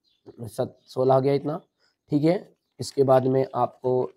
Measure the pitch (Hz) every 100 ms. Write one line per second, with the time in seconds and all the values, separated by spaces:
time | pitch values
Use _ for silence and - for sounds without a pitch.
0 | _ _ - - 113 - 165 - - 131
1 | 131 135 139 139 139 165 - _ _ _
2 | _ 147 160 196 - _ _ - 131 -
3 | 135 131 131 131 131 123 127 - 127 127
4 | 131